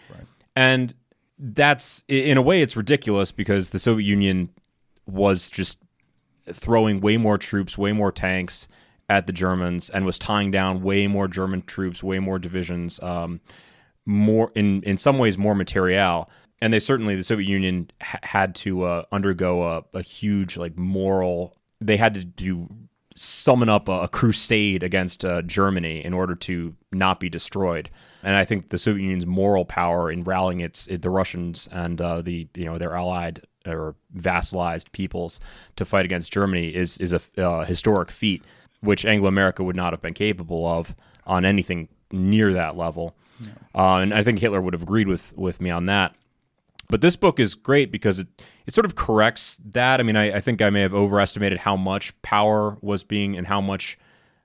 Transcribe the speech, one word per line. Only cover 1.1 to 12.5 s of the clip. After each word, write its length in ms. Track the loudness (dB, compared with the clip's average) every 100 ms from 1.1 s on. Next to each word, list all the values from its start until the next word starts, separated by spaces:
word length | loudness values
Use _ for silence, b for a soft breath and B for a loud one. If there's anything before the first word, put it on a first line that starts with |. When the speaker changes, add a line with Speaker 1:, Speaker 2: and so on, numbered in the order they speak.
| _ _ -14
Speaker 2:
that's, 680 | -4 2 4 4 -2 -8 -2
i-, 40 |
in 240 | 0 4 4
a 40 |
way, 220 | 6 4
it's 120 | 2 0
ridiculous 560 | 0 0 2 0 0
because 380 | -2 0 0 0
the 100 | -2
Soviet 260 | 2 2 2
Union 420 | 2 2 0 -2 _ _ _ _ _ -10
was 460 | 0 2 2 -2
just 260 | -6 -6 -8 _ _ _ _ _ _ -20
throwing 480 | -10 2 4 4 2
way 160 | 2 4
more 220 | 2 0
troops, 400 | 0 -4 -4 -2
way 140 | 0
more 200 | 0 0
tanks 560 | -2 -2 -2 -4 -8 -12 b b b 0
at 200 | 0 0
the 60 |
Germans 580 | -2 0 0 -2 -4 -4
and 120 | -2
was 140 | -2 -2
tying 320 | -2 0 0
down 320 | 0 0 0
way 240 | 0 2 2
more 220 | 0 -2
German 340 | -2 -4 -4
troops, 420 | -6 -6 -6 -6
way 140 | -6 -4
more 220 | -2 -4
divisions, 600 | -4